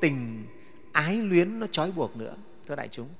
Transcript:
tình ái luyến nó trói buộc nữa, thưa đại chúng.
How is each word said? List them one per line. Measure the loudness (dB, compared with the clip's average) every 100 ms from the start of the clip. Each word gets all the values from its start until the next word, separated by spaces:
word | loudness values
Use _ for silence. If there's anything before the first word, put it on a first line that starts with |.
tình | 4 4 -2 -6 -8 -12 -16 -16 -2
ái | 2 4 2
luyến | 4 6 6 2
nó | -2
trói | 0 0
buộc | 0 -2 -2
nữa, | -8 -10 -14 -14 -8
thưa | -6
đại | -6
chúng. | -8 -12